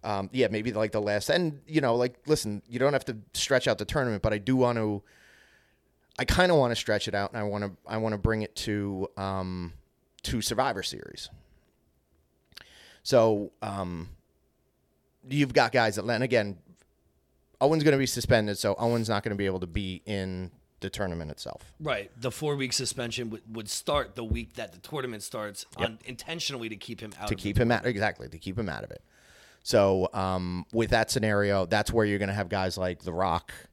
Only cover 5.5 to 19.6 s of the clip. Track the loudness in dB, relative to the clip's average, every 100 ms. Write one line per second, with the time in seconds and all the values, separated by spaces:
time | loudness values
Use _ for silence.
5.5 | _ _ _ _ _ _ -6 0 4 6
6.5 | 6 4 2 0 0 0 -2 -4 -4 -4
7.5 | -2 -4 -8 -8 -2 -2 -2 0 0 -2
8.5 | -6 -2 -2 -2 -2 -6 -4 -4 -4 -4
9.5 | -6 -8 -10 _ _ _ _ -6 -4 -2
10.5 | 0 -2 -2 -6 -10 -14 -16 -16 -18 _
11.5 | _ _ _ _ _ _ _ _ _ _
12.5 | -20 -20 -20 -20 -14 2 6 6 4 -2
13.5 | _ -8 -6 -6 -6 -10 -16 _ _ _
14.5 | _ _ _ _ _ _ _ -6 0 4
15.5 | 4 4 6 4 2 -2 0 4 2 2
16.5 | -6 _ -20 _ _ _ _ _ _ _
17.5 | _ 2 6 6 6 2 -2 2 4 4
18.5 | 0 0 2 2 2 2 0 0 -2 0
19.5 | -2